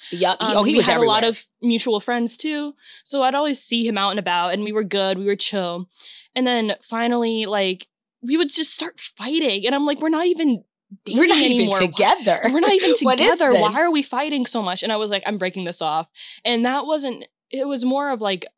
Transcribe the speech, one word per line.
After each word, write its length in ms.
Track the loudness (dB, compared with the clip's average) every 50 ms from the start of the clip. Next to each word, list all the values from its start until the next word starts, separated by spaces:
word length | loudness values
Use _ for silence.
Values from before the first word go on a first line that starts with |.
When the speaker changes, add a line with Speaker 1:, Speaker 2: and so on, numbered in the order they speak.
| -14 -10 -4
Speaker 1:
Yep. 260 | 0 0 0 0 0 0
He, 40 |
Speaker 2:
Um, 100 | 0 2 2
Speaker 1:
oh, 40 | 2
he 80 | 4 4
Speaker 2:
we 40 |
Speaker 1:
was 100 | 4 4
Speaker 2:
had 100 | 4 4
Speaker 1:
everywhere. 120 | 4 4 4
Speaker 2:
a 120 | 4 4
lot 40 | 2
of 220 | 2 0 -2 -8 _ _ _ 0
mutual 380 | 0 0 0 0 0 -2 -2
friends, 360 | -2 -2 -2 -2 -2 -4 -4
too. 380 | -6 -6 -6 -4 -4 -6 -8 -10 _ -20 -20 -20 -16 -10
So 200 | -6 -2 0 0
I'd 120 | 2 2
always 240 | 0 0 0 -2 -4 -4
see 240 | -2 -2 -2 -2
him 100 | -2 -2
out 140 | 0 -2 -2
and 80 | -2 -2
about, 340 | -2 -2 0 0 0 0 -2
and 120 | -2 -4
we 80 | -4 -2
were 120 | -4 -2
good. 320 | -2 0 0 0 0 -2
We 80 | -2 -2
were 120 | -2 -2
chill. 520 | -2 -2 -4 -2 -2 -4 -4 -4 -6 -10 -12 _ -20 -20 -20 -20 -20 -16 _ -4
And 120 | -2 0
then 300 | 0 0 0 0 -2 -4 -6 -8
finally, 640 | -8 -6 -4 -2 0 0 0 -2 -2 -2 -2 -4
like, 400 | -2 -2 -2 0 -2 -2 -6 -10 _ _ _ _ _ _ _
we 160 | -6 -2 0
would 140 | 0 0 0
just 240 | 0 -2 0 0 0
start 260 | -2 -2 -6 -10 -14
fighting. 640 | -18 -18 -14 -10 -6 -4 -2 0 0 0 0 0 0
And 100 | 0 0
I'm 100 | 0 0
like, 140 | 0 -2 -2
"We're 80 | -2 -2
not 160 | 0 0 0
even 380 | 0 0 0 2 0 0 0 -4 _ _ _ _ -20 -20 -18 -8
Speaker 1:
We're 200 | -2 2 4 4
not 100 | 6 6
Speaker 2:
dating 160 | 6 4 4 4
Speaker 1:
even 40 | 4 4 4
Speaker 2:
anymore. 100 | 4 4
Speaker 1:
together. 640 | 2 2 2 2 4 4 4 4 2 2 2 2 2 0 2
Speaker 2:
We're 60 | 2
not 120 | 4 4 4
even 200 | 4 4 4 2 4
Speaker 1:
<laughs> 40 | 2
What 180 | 2 2 4
is 180 | 4 4 4 4
Speaker 2:
together. 160 | 4 4 4 4
Why 80 | 4 2
Speaker 1:
this? 100 | 2 2
Speaker 2:
are 140 | 2 2 2
we 100 | 0 -2
fighting 420 | -2 -4 -4 -4 -2 -2 -2 -2
so 160 | -2 -2 -4
much?" 220 | -4 -4 -4 -4 -4
And 80 | -2 -2
I 40 |
was 120 | -2 -2 -2
like, 140 | -2 -2 -2
"I'm 140 | -2 -4 -4
breaking 240 | -4 -4 -4 -6 -8
this 160 | -8 -6 -6
off." 280 | -4 -2 -2 -2 -4 -6 _ -20 -20 -20 -14 -6 -2
And 200 | 0 0 0 0
that 200 | 0 -2 -2 -2
wasn't, 420 | -2 -4 -4 -4 -6 -8 -10 -12 -20 _ _ _ _ -6
it 160 | -6 -4 -4
was 160 | -4 -2 -2
more 260 | -2 -2 -2 -2 -4
of, 100 | -4 -4
like, 240 | -2 -4 -4 -4 -6 -10 _